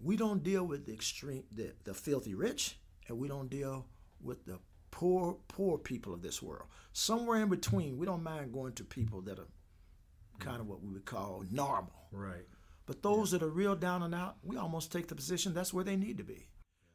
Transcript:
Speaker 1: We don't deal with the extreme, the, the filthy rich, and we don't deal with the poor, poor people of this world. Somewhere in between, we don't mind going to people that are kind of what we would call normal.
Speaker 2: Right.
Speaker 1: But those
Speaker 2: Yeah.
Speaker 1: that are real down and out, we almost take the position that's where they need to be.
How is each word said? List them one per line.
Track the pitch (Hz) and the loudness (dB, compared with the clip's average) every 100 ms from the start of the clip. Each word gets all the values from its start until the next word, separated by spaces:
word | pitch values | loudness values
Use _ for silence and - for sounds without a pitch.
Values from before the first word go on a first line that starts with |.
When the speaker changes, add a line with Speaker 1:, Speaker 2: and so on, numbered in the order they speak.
Speaker 1:
We | 139 220 | 2 4
don't | 220 190 | 6 4
deal | 156 190 | 4 2
with | 180 139 95 | 2 -2 -4
the | |
extreme, | 110 - - 143 131 - | -4 -4 -4 -6 -6 -6
the, | 107 101 - - | -6 -6 -6 -8
the | |
filthy | 95 - 135 107 95 | -6 0 0 2 0
rich, | 214 285 - - - - - | 0 2 -2 -4 -18 -20 -8
and | 117 | -4
we | 139 | -4
don't | 139 131 | -4 -4
deal | 139 139 135 123 - - - | -4 -2 -4 -8 -16 -20 -12
with | 127 - - | -8 -8 -8
the | 185 - - - | -12 -12 -20 -14
poor, | - 175 185 175 185 - | 2 6 6 4 0 -8
poor | - 196 151 | 2 4 4
people | - 127 101 | 0 -4 -4
of | 87 | -6
this | 87 - | -4 -4
world. | 90 - - - - | -6 -10 -12 -18 -8
Somewhere | - - 226 233 226 | 0 2 4 4 6
in | 208 | 6
between, | 175 - 196 151 127 | 4 4 4 2 0
we | 180 | 0
don't | 170 | 0
mind | 160 156 135 | -2 -4 -4
going | 131 131 | -4 -4
to | 117 | -6
people | 98 131 110 98 | -8 -2 0 -2
that | 95 95 | -6 -8
are | - - - - - - - - - - | -12 -18 -20 -20 -20 -20 -20 -20 -20 -10
kind | 143 120 | -8 -6
of | 107 | -6
what | 95 | -8
we | 101 | -8
would | 95 - | -8 -6
call | 110 101 95 95 | -4 -4 -4 -2
normal. | 123 139 123 90 - - | 0 2 2 -2 -14 -12
Speaker 2:
Right. | 98 98 87 87 - - - - | -8 -6 -6 -12 -20 -20 -16 -10
Speaker 1:
But | 131 | -2
those | 202 214 196 | 4 4 6
Speaker 2:
Yeah. | 175 | 4
Speaker 1:
that | 160 | 2
are | |
real | 170 202 190 | 2 4 4
down | 180 180 | 2 0
and | 170 | 0
out, | 175 180 - | -2 -4 -6
we | 170 254 | -6 -4
almost | 170 165 156 | -2 -2 -2
take | 175 170 | -4 -4
the | - | -6
position | 135 180 196 | -2 0 0
that's | 165 185 | 0 0
where | 185 | 0
they | 190 196 | 2 2
need | 214 214 | 0 -2
to | |
be. | 185 190 - - - _ _ | -6 -12 -14 -20 -20 _ _